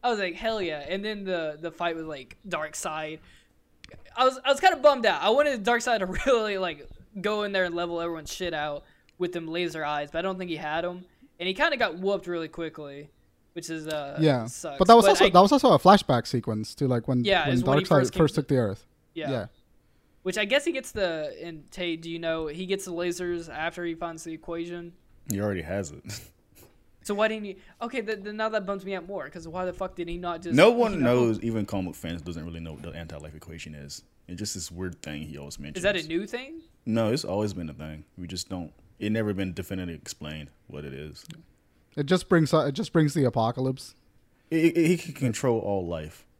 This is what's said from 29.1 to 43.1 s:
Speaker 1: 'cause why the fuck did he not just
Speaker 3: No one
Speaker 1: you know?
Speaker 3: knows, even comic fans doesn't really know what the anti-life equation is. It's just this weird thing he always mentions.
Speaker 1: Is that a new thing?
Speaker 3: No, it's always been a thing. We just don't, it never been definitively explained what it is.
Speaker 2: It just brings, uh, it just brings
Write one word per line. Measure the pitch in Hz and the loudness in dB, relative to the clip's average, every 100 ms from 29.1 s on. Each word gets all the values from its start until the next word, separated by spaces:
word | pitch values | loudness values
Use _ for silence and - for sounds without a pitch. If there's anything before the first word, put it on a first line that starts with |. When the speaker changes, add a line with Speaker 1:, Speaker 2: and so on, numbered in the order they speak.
| 196 139 | -10 -10
Speaker 1:
'cause | 175 165 | -12 -12
why | 170 185 | -6 -6
the | |
fuck | 180 190 180 | -4 -8 -6
did | 170 | -8
he | 175 | -6
not | 175 170 | -6 -6
just | 175 135 | 0 8
Speaker 3:
No | 202 | 8
one | 240 226 | 8 0
Speaker 1:
you | 185 | 2
know? | 123 123 | 2 4
Speaker 3:
knows, | 120 107 | 4 0
even | 113 113 101 | -2 -4 -4
comic | 101 92 - | -4 -4 -8
fans | 85 85 | -10 -8
doesn't | 78 82 82 | -8 -10 -10
really | 82 | -12
know | 82 | -12
what | 76 | -12
the | 80 | -14
anti-life | 82 82 78 76 | -14 -14 -14 -14
equation | 78 - 82 78 | -18 -18 -16 -14
is. | 73 71 - _ _ - | -14 -16 -16 _ _ -16
It's | 87 | -10
just | 104 | -8
this | 95 82 | -8 -10
weird | 85 92 85 | -8 -8 -8
thing | - 76 | -12 -10
he | 78 71 | -10 -12
always | 71 - | -14 -14
mentions. | 71 - | -12 -4
Speaker 1:
Is | |
that | 185 196 | -2 -2
a | |
new | 156 165 202 | -4 -6 -6
thing? | 240 269 330 - _ - | -10 -10 -16 -20 _ -2
Speaker 3:
No, | 113 110 | 0 2
it's | 120 - | 0 -2
always | 98 107 95 | -2 -2 -4
been | 82 | -10
a | |
thing. | 76 78 78 80 - | -10 -12 -12 -16 -16
We | 90 | -10
just | 90 - | -10 -8
don't, | 90 80 _ _ _ | -8 -10 _ _ _
it | 104 | -2
never | 107 107 | -2 -2
been | 95 95 | -2 -4
definitively | 85 92 95 90 80 | -6 -8 -8 -8 -10
explained | - - 76 78 71 _ _ | -14 -14 -12 -12 -14 _ _
what | 73 73 | -14 -12
it | |
is. | 67 76 - - - - _ _ _ _ - | -12 -14 -16 -20 -20 -20 _ _ _ _ -6
Speaker 2:
It | 143 | 2
just | 180 - | 2 4
brings, | 175 156 | 4 6
uh, | 160 143 | 4 2
it | |
just | 139 202 | -2 0
brings | 170 151 | 2 2